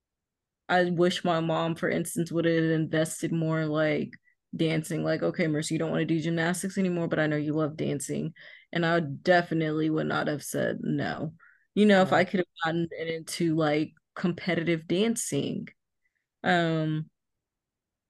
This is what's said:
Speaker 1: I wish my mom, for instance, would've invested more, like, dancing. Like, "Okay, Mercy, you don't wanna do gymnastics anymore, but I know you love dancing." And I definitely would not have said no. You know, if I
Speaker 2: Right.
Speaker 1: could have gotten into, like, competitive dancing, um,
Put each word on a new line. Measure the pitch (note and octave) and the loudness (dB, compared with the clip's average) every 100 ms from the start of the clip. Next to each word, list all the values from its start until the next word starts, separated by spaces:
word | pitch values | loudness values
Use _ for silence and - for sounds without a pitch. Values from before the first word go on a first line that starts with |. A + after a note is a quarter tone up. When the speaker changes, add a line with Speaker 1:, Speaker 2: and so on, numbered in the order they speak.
| _ _ _ _ _ _ - | _ _ _ _ _ _ 0
Speaker 1:
I | F3+ F3+ | 2 2
wish | E3+ F3 F3+ | 4 2 2
my | F3+ E3 | 0 0
mom, | E3 D#3+ E3 E3 | 0 0 0 -2
for | E3+ | -2
instance, | E3+ E3 - E3 | -2 -2 -4 -2
would've | E3 E3 E3 D#3+ | 0 2 2 2
invested | D#3+ D#3 D#3+ D#3+ - D#3+ | 0 0 0 -2 -2 -2
more, | E3 D#3+ D#3+ D#3 | 0 0 0 0
like, | D3+ D#3 D3+ - - _ _ _ | 0 0 0 -4 -10 _ _ _
dancing. | - D#3+ D#3+ D#3 D#3 | -2 0 0 -2 -2
Like, | D#3 D#3+ | -2 0
"Okay, | E3+ E3 E3+ | -2 0 0
Mercy, | D3 D#3 | 0 -2
you | D#3+ | -2
don't | D#3+ | -2
wanna | E3 D#3 | -2 0
do | E3 | 0
gymnastics | D#3+ E3 E3 F3+ G3 G3 | 0 0 0 -2 -4 -2
anymore, | F#3 F3 E3+ | 0 0 0
but | D#3+ | 0
I | D3+ | 0
know | D3+ | 0
you | D3+ | 0
love | D3+ D3+ D#3 | 0 -2 -2
dancing." | C#3+ D3 - D3 D#3 - - - - | -4 -4 -4 -6 -6 -8 -20 -20 -8
And | E3+ | -2
I | E3 E3+ | 0 0
definitely | D3 C3+ - F3 E3+ D#3+ D#3 D#3 D#3 | -2 -2 4 4 4 0 0 0 0
would | D#3 D3+ | 0 -2
not | C#3+ D#3 | -2 -2
have | D3 | -4
said | - C#3 A#2 - | -4 -2 -2 -2
no. | - D3 F2 - D#3+ - - _ _ | -2 -2 -2 -4 -8 -10 -20 _ _
You | G3 G#3 | 4 6
know, | F#3+ | 6
if | F#3+ | 6
I | E3 | 4
Speaker 2:
Right. | |
Speaker 1:
could | F#3 F#3+ | 2 0
have | F3 - | -2 -4
gotten | D#3+ E3+ E3+ - | -2 0 -2 -4
into, | E3 E3 D#3+ - E3+ | -6 -6 -6 -2 0
like, | D#3+ D3+ D3+ D#3 - _ | 2 2 2 -2 -8 _
competitive | - F3 E3+ - E3+ E3 E3 D#3+ | -4 -2 -2 -2 -2 0 -2 0
dancing, | F3 A3+ A3+ - C#3+ - - - _ _ _ _ _ _ _ | 0 0 -2 -2 -2 -2 -4 -10 _ _ _ _ _ _ _
um, | - F3 E3 D#3+ D#3 D#3 D#3 _ _ _ _ _ _ _ _ _ | 0 2 2 0 -2 -4 -6 _ _ _ _ _ _ _ _ _